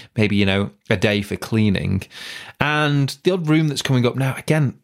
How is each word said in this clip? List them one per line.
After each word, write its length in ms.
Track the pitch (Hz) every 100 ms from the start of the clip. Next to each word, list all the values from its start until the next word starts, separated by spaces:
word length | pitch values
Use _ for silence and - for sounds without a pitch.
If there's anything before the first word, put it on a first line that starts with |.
| - -
maybe, 200 | 107 101
you 80 |
know, 260 | 98 98 101 - -
a 80 | 104
day 240 | 110 104
for 140 | 101 98
cleaning. 640 | - 110 107 92 87 95 - - - - - -
And 560 | 139 151 151 143 139 -
the 80 | 175
odd 180 | 185 156
room 200 | 156 156
that's 140 | 135
coming 220 | - 131
up 120 | 120 120
now, 180 | 135 131
again, 420 | - 156 135 -